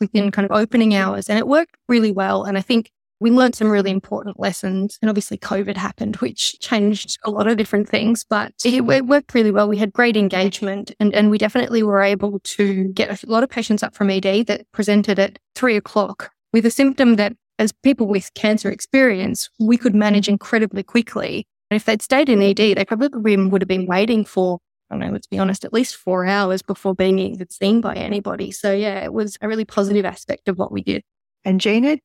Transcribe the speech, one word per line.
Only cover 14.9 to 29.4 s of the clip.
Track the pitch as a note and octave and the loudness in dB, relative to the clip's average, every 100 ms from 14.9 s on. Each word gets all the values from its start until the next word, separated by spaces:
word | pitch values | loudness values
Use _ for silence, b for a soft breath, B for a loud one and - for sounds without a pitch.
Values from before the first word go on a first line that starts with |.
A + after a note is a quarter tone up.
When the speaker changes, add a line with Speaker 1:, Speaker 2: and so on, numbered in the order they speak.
| G#3 G3+ G3 | 2 2 0
Speaker 1:
at | G3+ - _ | 0 -4 _
three | - B3+ G#3 | -2 0 0
o'clock | - G#3 F#3+ G3+ - _ _ | 0 -2 -2 -4 -16 _ _
with | A3+ A3+ | 2 2
a | |
symptom | - C4+ C4+ B3 G#3+ | 2 2 4 4 4
that, | G#3 - _ - | 2 -4 _ -4
as | A3 | -2
people | - C4+ C4+ G3+ | 0 0 2 0
with | G3 - | -2 -4
cancer | - G#3+ A3 G3 | -4 0 0 -2
experience, | - - C4+ B3+ F#3+ F#3+ - - - | -8 0 2 4 2 -4 -6 -8 -2
we | A3 A#3+ | 2 2
could | B3 | 2
manage | G#3 G#3 G3+ G3 | 2 4 2 2
incredibly | G3+ - A3+ G#3+ G3 | -2 0 0 0 -4
quickly. | - A#3+ A#3 A3 - F#3+ - _ - | -2 -2 -2 -6 -6 -8 -10 _ -4
And | G#3+ | -2
if | - | 0
they'd | G#3+ | -2
stayed | - C4+ D4 | 2 2 4
in | G#3 | 4
E | G3 G3+ | 4 4
D, | G#3+ | 2
they | G3 G3 | 2 0
probably | A3+ C#4 A#3+ G#3+ G3 | -2 -2 0 2 2
would | F#3+ F#3+ | 2 0
have | F#3+ | 0
been | F#3 F3+ | -2 0
waiting | F#3 A3 A3+ G3 | 0 2 0 -2
for, | F#3+ F3+ F3 _ _ - | 0 0 -2 _ _ -12
I | G#3 | -8
don't | |
know, | F3+ | -6
let's | G3+ - | -8 -6
be | F#3+ | -4
honest, | F#3+ G3 | -2 -4
at | - | -4
least | A3 B3+ - | -2 -2 -6
four | F#3 F#3 F3+ | -4 -2 0
hours | G3+ F#3+ F#3+ | 0 0 -2
before | - F#3+ G3 F#3 | -4 -6 -4 0
being | F#3+ F#3+ | 2 0
even | F#3+ G3 F3+ | -2 -8 -12
seen | - G3 A3+ | -4 0 0
by | G#3+ | 0
anybody. | - - G3+ G3+ G#3+ F#3+ | -6 -6 -6 -6 -8 -10
So | - G3+ | -4 -2
yeah, | G3 G#3 G3 | -2 -2 -6
it | E3+ | -6
was | A3+ G#3+ - | -6 -6 -6